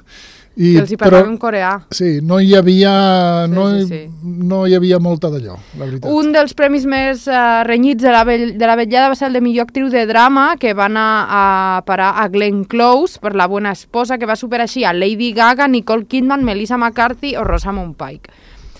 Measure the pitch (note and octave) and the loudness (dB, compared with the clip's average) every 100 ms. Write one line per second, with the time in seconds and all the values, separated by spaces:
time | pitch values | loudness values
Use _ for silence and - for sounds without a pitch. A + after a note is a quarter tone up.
0 | _ - - - _ A3+ E3+ E3 D3+ G#3+ | _ -20 -20 -20 _ 0 4 4 2 0
1 | G3+ F#3 G#3 A3+ A#3 G#3 F#3 G3 - - | 4 6 4 -2 -4 -2 -2 -4 -8 -4
2 | F3+ D3 D#3+ F#3+ G3 G3 F3+ F#3 G3 G3 | -2 -2 0 2 4 6 6 4 4 4
3 | F#3+ F#3 F3 E3+ E3+ F3 G3 G3+ F#3+ D#3+ | 2 2 2 0 0 0 0 0 -4 -6
4 | D#3 D#3 F3 F3 F3+ F#3+ F#3+ F#3 F3+ F3+ | -12 -14 -10 -6 -2 0 2 2 4 2
5 | F3 E3 E3 D3 G#2+ F#2 - D3+ C3+ C3 | 0 -2 -4 -6 -10 -16 -18 -12 -10 -8
6 | D3 D4+ D4+ D4+ D4 - C#4+ C#4+ C4+ C4+ | -2 0 2 2 0 0 0 0 -2 -2
7 | C4+ B3 C4+ B3+ A#3+ A3+ A3+ A#3 C4 A#3 | -2 -4 -2 0 2 2 0 2 2 2
8 | B3+ A#3 A#3 A#3 A#3 G3+ A3+ A#3 A3 B3 | 4 4 4 0 -2 -2 0 0 0 2
9 | C4+ C4+ C4+ B3+ A#3+ A#3 A#3 C4+ C4+ B3 | 2 0 -2 0 0 -2 -4 -4 -2 0
10 | A3 A3+ B3+ C4+ C#4 D#4+ A#3 G3+ G3+ A3 | 2 2 4 4 2 0 -2 0 -2 0
11 | A3 G#3+ - G3+ G3 F#3+ F#3+ F#3 G3 F#3 | 0 0 0 0 2 2 0 -2 -2 0
12 | F#3+ G#3 G#3 G3+ G#3 G3+ F#3+ A#3 A#3+ B3+ | 0 0 -2 -2 -2 -2 -4 0 2 2
13 | F#4 - G#3 F#3+ F3+ G3+ G#3 F#3 - A#3 | 0 -6 -6 -2 -2 -2 -4 -8 -8 -6
14 | A#3+ B3+ A3+ A3 A#3 A#3+ A#3 C4 G3+ F3 | -4 -4 -4 -6 -4 -4 -4 -2 -2 0
15 | G3 G#3+ A#3+ A3 A3+ B3+ C#4 B3 F#3+ A3 | -2 -2 -4 2 2 2 2 0 0 -4
16 | G3+ C4 C4 C#4 B3 G3+ G#3+ B3 A#3 A#3 | -2 -2 0 0 -2 -4 -4 -2 -2 -2
17 | A#3+ A#3+ C#4+ A#3 F#3+ E3+ F3+ G3 F3 - | -2 -2 -8 -6 -2 -2 -4 -6 -8 -12
18 | C3+ D3 - _ _ - - | -14 -16 -20 _ _ -20 -20